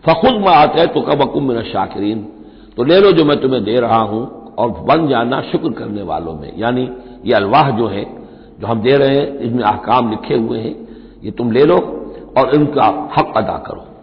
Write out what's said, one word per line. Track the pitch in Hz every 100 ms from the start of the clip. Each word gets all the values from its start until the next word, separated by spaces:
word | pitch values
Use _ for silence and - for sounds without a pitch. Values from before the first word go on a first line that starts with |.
| -
फ़खुज़ | 160 247 226
मा | 190 156
आतैतुका | 151 156 165 156 120
व | 143 127
कुन | -
मिनश | 135 117 107
शाकिरीन", | 98 92 - 101 110 107 - - - - -
तो |
ले | 127 180
लो | 196
जो | 165 147
मैं | 143
तुम्हें | 131 127
दे | 101 123
रहा | 117 113
हूं | 107 107 131 - - -
और | 117 85 104
बन | 156 156
जाना | 120 120 139
शुक्र | - 165 147
करने | - 113 104
वालों | 90 80 82
में, | 78 73 -
यानी | 113 127 127 - - - -
ये |
अलवाह | 113 101 139 143
जो | 113 113
है | 98 - - - - - -
जो | 107
हम | 117
दे | 117 143
रहे | 135 139
हैं, | 143 -
इसमें | 120 120
अहकाम | 107 101 - 127 117
लिखे | 107 - 131
हुए | 113 117
हैं, | 110 - - - - -
ये | -
तुम | 107 120
ले | 113 151
लो | 175 - - - - - 127
और | 131 147
इनका | 147 139 110 95 - -
हक | - 110
अदा | - - -
करो। | - - -